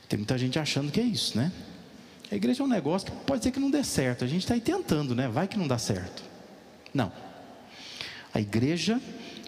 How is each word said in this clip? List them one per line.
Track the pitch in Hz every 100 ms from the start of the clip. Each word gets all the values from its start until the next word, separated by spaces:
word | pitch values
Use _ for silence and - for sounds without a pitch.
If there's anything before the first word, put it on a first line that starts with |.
| -
Tem | 110
muita | 107 127
gente | 127 160
achando | 151 135 147
que | 196
é |
isso, | 247 143 - 208
né? | 170 - - - - - - - -
A |
igreja | 202 240 247
é | 277
um |
negócio | 214 143 185 -
que | -
pode | - 269
ser | -
que | 269
não | 277
dê | 294
certo. | - - 131 123
A | 127
gente | 175 -
tá |
aí | 240
tentando, | 233 381 330 156 143
né? | 120 131
Vai | 117 196
que | 214
não | 151
dá | 120
certo. | - 95 90 - - - - - - - -
Não. | 139 98 - - - - - - - - - - - -
A | 117
igreja | 104 110 131 165 165 240 - - - -